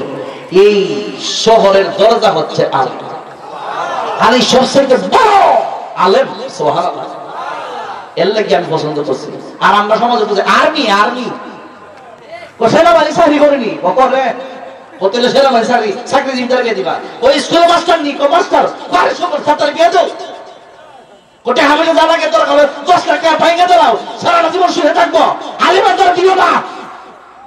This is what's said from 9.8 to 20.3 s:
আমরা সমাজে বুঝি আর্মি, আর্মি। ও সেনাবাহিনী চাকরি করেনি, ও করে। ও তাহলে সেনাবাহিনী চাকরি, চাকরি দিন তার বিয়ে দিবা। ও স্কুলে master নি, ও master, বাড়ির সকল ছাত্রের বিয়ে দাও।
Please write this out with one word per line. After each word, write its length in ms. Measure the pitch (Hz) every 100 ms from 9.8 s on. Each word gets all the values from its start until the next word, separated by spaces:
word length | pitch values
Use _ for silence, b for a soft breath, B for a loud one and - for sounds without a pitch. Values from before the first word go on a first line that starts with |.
আমরা 140 | 208 220
সমাজে 240 | 240 233 202
বুঝি 140 | 196 190 220
আর্মি, 240 | 302 311 233 202
আর্মি। 260 | 226 247 202 147 - - - - - - - - - - - -
ও 20 | 226
সেনাবাহিনী 380 | 294 339 330 302 -
চাকরি 200 | 320 294
করেনি, 280 | 294 277 214 160 180
ও 20 | 247
করে। 280 | 254 262 247 - - - - - - -
ও 40 | 196
তাহলে 200 | 240 247 269
সেনাবাহিনী 320 | 269 233 220
চাকরি, 180 | 240 214 - -
চাকরি 200 | 277 269 254
দিন 100 | 247
তার 140 | 254 233
বিয়ে 120 | 190
দিবা। 140 | - - - -
ও 20 | 254 302
স্কুলে 240 | - 339 339
master 260 | 339 359 330 285
নি, 60 | 262
ও 20 | 285
master, 300 | 339 - 294 - - -
বাড়ির 220 | 359 480 -
সকল 160 | 349 294 294
ছাত্রের 260 | 302 294 294
বিয়ে 140 | 339
দাও। 140 | 370 294 - 359